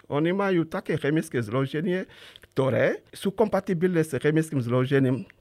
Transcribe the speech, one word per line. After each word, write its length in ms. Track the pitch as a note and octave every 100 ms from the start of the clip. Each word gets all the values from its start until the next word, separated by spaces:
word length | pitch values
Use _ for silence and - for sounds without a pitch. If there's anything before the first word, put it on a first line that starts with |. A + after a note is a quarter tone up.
| -
Oni 240 | C#3+ E3
majú 320 | G3 G3 F3+ D#3+
také 320 | F#3 - D#3
chemické 400 | C#3+ D#3 D#3 B2+
zloženie, 720 | G#2 C3 C3+ D3+ F3 F#3 - - - -
ktoré 640 | - - C3 A#2 D3 F4+ -
sú 160 | - G3+
kompatibilné 720 | - G#3 F#3+ G3+ F3 F#3 E3+
s 160 | D#3+ C3+
chemickým 400 | D3+ D#3+ D#3+ C#3
zložením 720 | A#2 B2+ B2+ C#3 C3 C3 G3 -